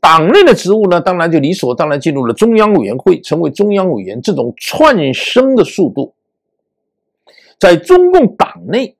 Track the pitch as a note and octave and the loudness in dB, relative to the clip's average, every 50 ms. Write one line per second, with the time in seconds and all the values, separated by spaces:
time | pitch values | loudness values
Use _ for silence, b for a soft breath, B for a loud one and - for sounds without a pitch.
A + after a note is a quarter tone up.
0 | - E3+ D#3+ E3 D#3 F3 C4+ G4+ G4 E4 A#3 D#3+ - F3 G3+ A3 G#3+ F#3+ F3 F3 | 2 2 2 2 2 2 4 4 4 4 4 2 2 -2 0 0 2 0 0 0
1 | - - F3+ F3+ E3 E3+ E3 D#3+ C3+ C#3+ F#3 G3 - B2+ B2 - E3+ D3+ D3 C#3+ | 0 -2 -2 -2 -2 0 0 0 0 0 -4 -2 -4 -4 -4 -4 -4 -6 -6 -4
2 | C3+ E3 D3 C#3 C3 A#2 A2+ - G#3 A#3 A3+ G#3+ G#3+ G#3+ G#3 F3+ A#2 G2 A2 C3 | -4 -4 -4 -2 -4 -4 -2 0 0 2 2 2 2 2 2 0 0 -2 -6 -2
3 | - G3 F3+ - - - E3 D#3+ E3+ D3+ - - G3+ G#3 G3+ G3+ - F#3 D#3 G#2+ | 0 0 0 0 -2 -6 -4 -2 -2 -4 -2 -2 -2 -2 0 -2 -2 -2 -4 -4
4 | F#2+ F#2 G#2 - - - G3 C3+ B2 A#2+ - _ - - - - G3+ G#3+ C4 G3+ | -6 -10 -12 -8 -4 -4 -4 -2 -4 -6 -6 _ -14 -10 0 2 2 4 4 2
5 | D3+ C3+ B2+ - - - - A#3 B3+ C4+ C4 A#3+ F3+ - - - F#3 - - C#3 | 0 -2 -4 -4 -6 -2 0 0 2 2 2 2 0 0 0 -4 -4 -2 -2 -6
6 | C3+ - _ _ _ _ _ _ _ _ _ _ _ _ _ _ _ _ _ _ | -10 -10 _ _ _ _ _ _ _ _ _ _ _ _ _ _ _ _ _ _
7 | _ _ _ _ _ b b b b b b b - - F3 D#3+ - - F#4 F4+ | _ _ _ _ _ b b b b b b b 2 2 2 2 2 0 2 2
8 | F4+ F4+ F4+ F#4 C#4+ G#3 - _ - - - E3+ E3+ - D#3+ A#3 C4+ - _ _ | 2 4 4 4 2 2 0 _ -4 -4 -4 -20 -12 -6 -4 -4 -4 -6 _ _